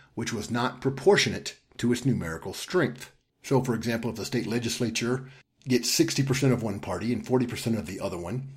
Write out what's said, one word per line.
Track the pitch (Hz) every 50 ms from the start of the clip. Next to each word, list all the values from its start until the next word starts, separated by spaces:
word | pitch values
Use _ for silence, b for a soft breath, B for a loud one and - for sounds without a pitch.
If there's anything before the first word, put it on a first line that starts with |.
| B B B
which | 127 113 - 120
was | 104 104 -
not | 117 120 123 127 - -
proportionate | - 135 135 - - 190 202 151 - 117 90 104 - - - - _ _ _
to | - 117 117 120
its | - -
numerical | 135 110 92 87 82 82 82 - 95 92
strength. | - - - - 180 143 - - - - - _ _ _ _ _ _ -
So, | - - - 131
for | 127 113
example, | - 92 120 117 113 117 117
if | -
the | 98 95
state | - 135 117 -
legislature | 101 113 120 113 113 - - 123 107 113 - 117 120 127 135 - B B B B _ _ _ -
gets | - 127 120 - -
sixty | - - 160 - - 143 135
percent | - 127 - 139 131 120
of | 110 113
one | 107 98 104
party | - 95 90 - 107 117 120
and | 104 -
forty | - 127 127 123
percent | 120 110 - - 117 113
of | 104 90
the | 92 95 -
other | 87 98 92
one, | 87 85 87 113 135 - - -